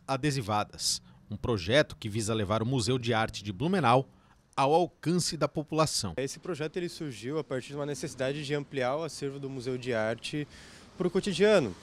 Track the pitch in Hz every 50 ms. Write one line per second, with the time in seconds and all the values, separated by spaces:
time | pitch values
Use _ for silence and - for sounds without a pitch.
0 | - - 135 127 135 151 135 139 104 95 107 104 101 - - - - - - -
1 | - - - - - - - - - - 117 98 82 95 120 151 147 - - -
2 | - 110 101 113 107 104 113 110 104 87 107 110 110 120 139 131 104 113 131 131
3 | 117 117 117 110 110 107 107 - 101 104 98 87 135 175 196 190 139 117 123 135
4 | 135 - - _ _ _ _ _ _ _ - - 139 135 156 175 175 147 - _
5 | - 151 175 175 - - 165 147 151 139 - 160 147 - 160 156 156 151 - -
6 | - 92 - - 135 135 - - - 175 170 131 156 160 - 185 175 170 - -
7 | 165 147 120 101 110 127 151 160 143 - 139 127 - - 143 147 143 147 147 -
8 | - 143 127 127 131 131 143 151 147 135 147 147 143 - - 135 123 123 139 156
9 | 165 147 - - 143 139 135 143 139 135 135 131 117 131 127 127 123 127 120 110
10 | 107 110 117 113 - - - 151 143 - - - - - - - - - - -
11 | 175 180 - 190 - 208 175 170 202 214 214 185 135 101 87 -